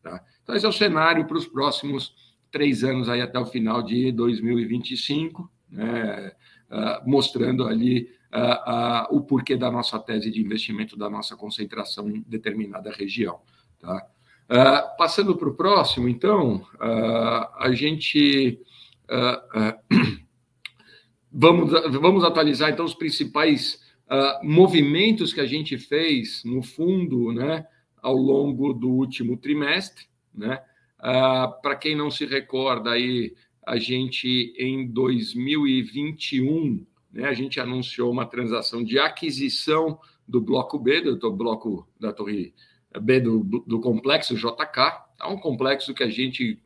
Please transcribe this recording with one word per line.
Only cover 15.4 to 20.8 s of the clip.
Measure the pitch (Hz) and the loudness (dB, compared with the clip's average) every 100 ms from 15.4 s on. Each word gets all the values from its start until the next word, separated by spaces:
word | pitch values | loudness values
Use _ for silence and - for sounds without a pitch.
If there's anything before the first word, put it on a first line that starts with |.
| 139 - | -2 0
próximo, | 180 196 - - 123 | 4 4 4 0 0
então, | 120 190 208 135 95 - - | 2 4 4 4 0 -6 -6
ah, | 113 113 113 113 117 117 120 - | -2 0 2 2 0 0 -4 -2
a | 127 | 0
gente, | 127 147 156 - 151 143 139 131 113 - - - _ - | 2 0 -2 0 2 4 4 2 -2 -14 -20 -20 _ -4
ah, | 123 123 123 - | 0 0 -2 -4
ah, | 110 110 - _ | 0 0 -2 _
<clears throat> | 220 - 82 - _ _ _ - _ | 2 2 -2 -16 _ _ _ -20 _